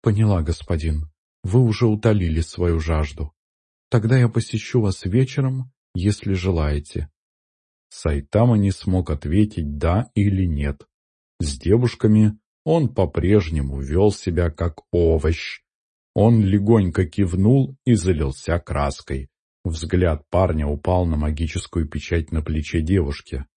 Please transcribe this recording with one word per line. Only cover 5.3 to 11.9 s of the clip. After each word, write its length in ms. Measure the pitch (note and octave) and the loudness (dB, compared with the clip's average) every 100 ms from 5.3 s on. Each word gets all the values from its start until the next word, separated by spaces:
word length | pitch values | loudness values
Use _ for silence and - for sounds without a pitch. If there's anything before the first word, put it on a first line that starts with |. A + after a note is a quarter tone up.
| - C3+ C3 B2+ _ _ | -2 -4 -4 -10 _ _
если 400 | - F#2+ G#2 - | -2 -2 -2 -2
желаете". 760 | F#2+ F2+ E2+ D2 D2 D2 - D2 _ _ _ _ _ _ _ _ | -2 0 0 0 -2 -6 -10 -10 _ _ _ _ _ _ _ _
Сайтама 680 | - D#2 D2 C#2+ G#2 A#2+ A2 | -6 -4 -4 -2 2 4 4
не 140 | G2 | 2
смог 380 | F#2 - F#2 E2+ | -2 -2 -2 -2
ответить 680 | D#2 C#2+ F2+ G#2+ - D2+ D2 | -6 -2 2 2 0 -6 -2
"да" 340 | E2 F#2+ B2+ | 0 0 -2
или 320 | - G2+ F#2+ F#2 | -2 0 0 -2
"нет". 420 | D2 C#2+ C#2 - _ _ _ _ _ | -2 -4 -6 -14 _ _ _ _ _
С 180 | D#2 C#2+ | -6 -4
девушками 800 | - A2 B2 | 2 2 2